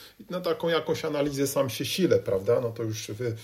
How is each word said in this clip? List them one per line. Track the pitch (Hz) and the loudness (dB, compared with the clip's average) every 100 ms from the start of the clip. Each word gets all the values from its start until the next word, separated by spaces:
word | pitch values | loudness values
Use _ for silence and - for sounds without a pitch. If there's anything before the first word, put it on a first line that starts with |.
| - - | -20 -20
i | - | -10
na | 180 | -4
taką | 175 160 170 | -2 -2 0
jakąś | 165 156 151 | 0 0 -2
analizę | 160 147 147 139 139 | 0 0 0 0 0
sam | 143 135 | 2 0
się | - | 0
silę, | 143 - 180 98 | -4 2 4 4
prawda? | - 95 101 120 | 4 0 4 2
No | 120 | 2
to | 110 | -2
już | 113 107 - | -4 -4 -6
wy, | 110 123 110 | -6 -4 -4